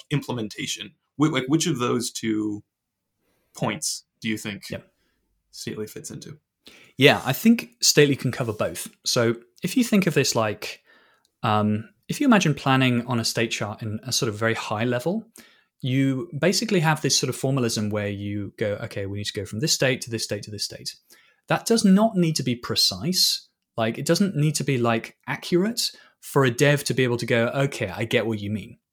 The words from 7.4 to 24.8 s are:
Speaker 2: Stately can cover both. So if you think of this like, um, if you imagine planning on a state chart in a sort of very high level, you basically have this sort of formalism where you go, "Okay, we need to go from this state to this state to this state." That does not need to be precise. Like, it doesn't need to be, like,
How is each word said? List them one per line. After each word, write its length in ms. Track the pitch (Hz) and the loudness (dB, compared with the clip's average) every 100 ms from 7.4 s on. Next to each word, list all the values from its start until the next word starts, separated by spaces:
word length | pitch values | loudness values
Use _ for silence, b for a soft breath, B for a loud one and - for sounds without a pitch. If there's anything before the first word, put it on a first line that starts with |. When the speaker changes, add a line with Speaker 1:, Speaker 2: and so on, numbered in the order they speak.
| 226 233 - _ | 4 4 0 _
Speaker 2:
Stately 340 | - - 143 139 | 2 4 4 2
can 160 | 131 | -2
cover 220 | - 117 | -2 -4
both. 340 | 104 98 87 - - | -4 -4 -6 -12 -10
So 320 | - 127 117 120 - _ | -2 2 2 0 -6 _
if 120 | 180 - | -4 0
you 80 | |
think 220 | 233 208 180 | 2 2 2
of 80 | |
this 220 | 147 131 120 | 2 2 0
like, 480 | 110 101 - - b b b b b _ | -2 -4 -10 -14 b b b b b _
um, 480 | 113 107 107 107 - _ - | 0 2 2 0 -4 _ -8
if 140 | - | 0
you 60 | 285 | 6
imagine 260 | 214 170 | 6 6
planning 520 | 139 139 131 131 120 117 | 2 2 4 4 2 0
on 120 | 120 | -2
a 60 | 113 | 0
state 240 | - 117 | -2 -2
chart 320 | - 104 110 | -2 -6 -6
in 180 | 113 107 | -8 -8
a 80 | - | -4
sort 180 | - 117 | -2 -2
of 60 | 104 | 0
very 180 | 113 | -2
high 320 | 110 - 107 123 | -2 -4 -2 0
level, 400 | 123 165 214 - B B B B _ | 0 -2 -4 -6 B B B B _
you 500 | 135 131 135 131 117 143 | -2 2 2 0 -4 -2
basically 400 | 165 190 226 190 | 0 2 2 2
have 220 | 156 156 | 4 2
this 180 | 143 - | 0 0
sort 100 | 131 | 0
of 60 | 120 | -2
formalism 540 | 135 135 117 113 107 | 0 0 0 0 -2
where 180 | 104 101 | -2 -2
you 460 | 101 101 104 101 - | -4 -6 -6 -6 -4
go, 180 | 107 101 | -4 -4
"Okay, 220 | 113 - 98 | -6 -8 -6
we 120 | 101 | -6
need 80 | 104 | -8
to 80 | |
go 120 | - 95 | -8 -8
from 140 | 110 | -4
this 140 | 156 | -2
state 280 | - 135 127 | 0 0 0
to 80 | - | -4
this 140 | 113 | -6
state 180 | - 104 | -6 -8
to 80 | - | -8
this 120 | 104 | -10
state." 320 | - - 127 - _ b b b - | -10 -10 -14 -16 _ b b b -4
That 180 | 156 - | -2 2
does 180 | 226 | 4
not 320 | 202 190 220 190 | 6 6 6 2
need 200 | 165 156 | 2 0
to 60 | |
be 120 | 127 120 | -2 -4
precise. 920 | - 110 - 90 131 185 - - - _ _ - | -4 -2 0 0 -2 2 2 0 -8 _ _ -2
Like, 200 | 113 117 | -2 0
it 60 | 143 | 0
doesn't 300 | 170 202 147 | 2 2 2
need 200 | 151 147 | 0 0
to 80 | |
be, 140 | 143 | 0
like, 400 | 131 | 2